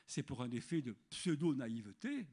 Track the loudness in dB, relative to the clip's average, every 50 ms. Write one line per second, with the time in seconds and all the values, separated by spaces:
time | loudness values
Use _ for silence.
0 | _ -6 -4 -4 -2 -2 -2 -2 -2 0 -2 -2 -2 0 0 0 2 0 -4 -8
1 | _ _ -8 -2 2 2 2 4 6 4 4 4 2 0 -2 -2 -4 -6 -10 -6
2 | -4 -2 -2 -2 -4 -6